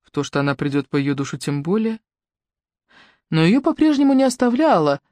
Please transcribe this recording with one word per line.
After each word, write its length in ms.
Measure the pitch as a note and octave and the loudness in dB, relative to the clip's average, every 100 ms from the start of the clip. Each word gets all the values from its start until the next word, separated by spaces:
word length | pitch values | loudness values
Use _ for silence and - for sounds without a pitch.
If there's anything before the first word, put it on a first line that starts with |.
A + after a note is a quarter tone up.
В 100 | _ | _
то, 120 | - | -8
что 160 | C#3 C#3+ | -4 -2
она 160 | C#3+ C#3 | -2 -2
придет 320 | D3 C#3+ C3+ | -2 -4 -2
по 80 | D3 | -4
ее 180 | C#3 | -2
душу, 240 | C#3 C#3 D3+ | -4 -6 -8
тем 260 | - C#3+ | -6 -6
более. 360 | D3+ G#3+ A3 A3+ _ _ _ _ _ _ _ _ _ _ _ _ _ | -4 -2 -2 -6 _ _ _ _ _ _ _ _ _ _ _ _ _
Но 140 | D#3+ | 2
ее 180 | E3 B3+ | 4 2
по-прежнему 520 | E4 - D#4 C#4 C#4 | 0 2 2 4 2
не 100 | C4+ | 4
оставляло 760 | C4+ B3+ B3 B3 D#4+ G3+ D3+ C#3 _ | 2 0 0 2 2 2 2 -2 _